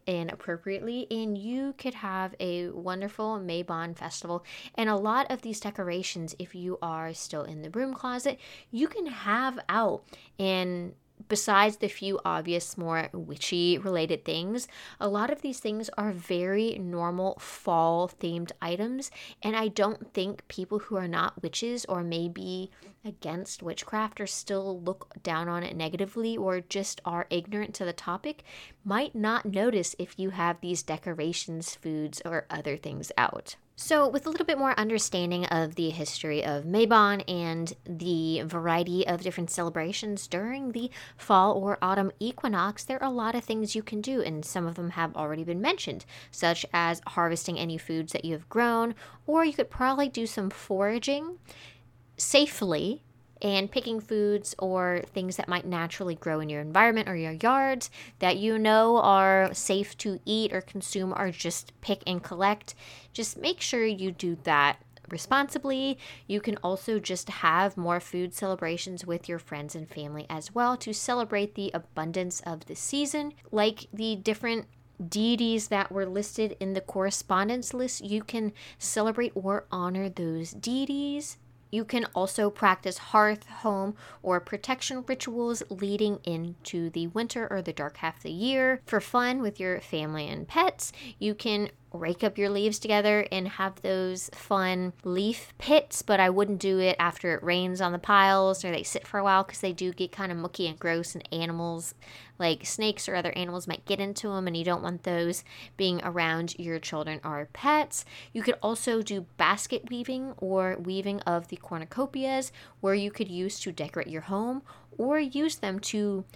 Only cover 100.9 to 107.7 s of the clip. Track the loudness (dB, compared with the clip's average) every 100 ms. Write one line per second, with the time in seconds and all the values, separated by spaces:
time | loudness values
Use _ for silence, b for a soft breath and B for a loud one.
100.9 | 0 0 -8 -8 -4 -2 -2 -4 -4 -8
101.9 | -12 B B B -2 0 0 -2 0 0
102.9 | 0 -2 -2 0 -2 -4 -4 -6 -6 -2
103.9 | -2 -2 -4 -4 -2 -2 -2 0 0 -2
104.9 | -6 -2 0 0 -2 -6 B B 0 0
105.9 | 0 -2 0 2 2 -2 -4 -4 -4 -4
106.9 | -4 -4 -6 -6 -6 -6 -2 2